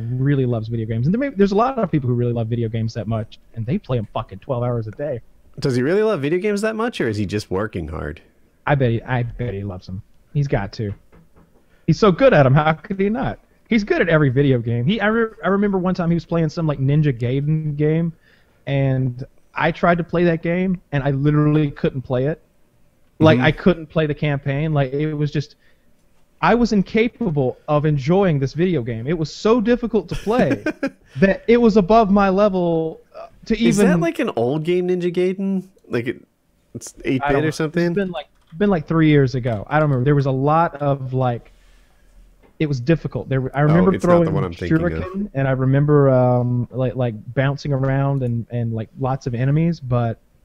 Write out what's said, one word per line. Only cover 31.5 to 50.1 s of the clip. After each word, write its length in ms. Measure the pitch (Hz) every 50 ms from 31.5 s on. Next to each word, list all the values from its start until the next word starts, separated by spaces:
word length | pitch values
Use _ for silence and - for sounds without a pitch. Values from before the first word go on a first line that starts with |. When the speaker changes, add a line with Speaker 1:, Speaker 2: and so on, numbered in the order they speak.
| 233
Speaker 1:
was 200 | 240 240 226 190 220
above 320 | 190 170 214 233 226 185
my 180 | 196 202 196 196
level, 720 | 185 196 208 214 185 185 175 170 165 165 160 160 160 - - _ - -
uh, 100 | - - _ - -
to 100 | - 226
even 120 | 208 233 233
Speaker 2:
Is 80 | 226 202
that, 220 | 202 185 180 170
like, 180 | 165 330 - -
an 120 | 269 - -
old 280 | 113 113 123 143 156 156
game, 240 | 170 180 180 180 180
Ninja 240 | 180 180 175 180
Gaiden? 540 | 170 180 180 185 190 190 196 196 196 185 185 - _ _ _ -
Like, 200 | - 123 113 139
it, 180 | - - - _ _ _ _ _ _ _ _ _ -
it's 200 | 120 - - - -
Speaker 1:
I 20 |
don't 120 | - - 139
Speaker 2:
eight-bit 280 | 131 139 143 139 139
Speaker 1:
know. 60 | 151 156
Speaker 2:
or 40 |
something? 340 | 147 - 160 151 156 170 175
Speaker 1:
It's 80 | 175 170
been, 160 | 202 196 185
like, 160 | 175 156 - _ _ _ _ _ 165 160
been, 120 | 202 202
like, 160 | 196 165 147
three 220 | - 160 165 160 156
years 260 | 147 143 139 123 127
ago. 320 | 131 117 123 113 101 - -
I 120 | 139 151
don't 80 | 156 147
remember. 160 | 139 123 127
There 100 | 147 147
was 120 | 143 131
a 40 | 139
lot 440 | 131 131 135 147 151 160 170 160 - 139
of, 320 | 147 143 139 139 131 127 127
like, 340 | 127 131 123 120 113 - - _ _ _ _ - _ _ _ _ _ _ _ - - - - _ _ _ _ _ -
it 80 | 165
was 140 | 147 143 127
difficult. 480 | 120 135 165 156 - 147 - 123 - -
There, 220 | 131 131 127 131 -
I 40 | 139
Speaker 2:
Oh, 20 | 147
Speaker 1:
remember 280 | 151 156 175 180 190 180
Speaker 2:
it's 100 | - -
not 60 | 175 175 170
the 60 | 170
Speaker 1:
throwing 100 | 160 156
Speaker 2:
one 100 | - 95
I'm 80 | 90
thinking 240 | 85 - 92 87 160
of. 160 | 160 170 175
Speaker 1:
shuriken, 380 | 160 160 175 185 190 196 208 208 -
and 140 | 135 135 135
I 20 |
remember, 580 | 135 127 131 131 135 143 147 147 147 147 139 135
um, 580 | 131 127 127 123 123 123 120 123 123 123 120 -
like, 240 | 98 123 131 123 92
like, 200 | 127 127 120 107 107 - 123 117
bouncing 380 | 139 135 139 143 147 - 147
around 500 | 143 131 131 135 135 139 139 139 139 135
and, 240 | 127 120 117 117 110 -
and, 220 | 117 120 117 117
like, 160 | 113 113 113 - - -
lots 260 | 135 127 131 135 -
of 80 | 131 117
enemies, 460 | 117 127 135 143 156 165 170 165 -
but 400 | 135 120 123 120 120 117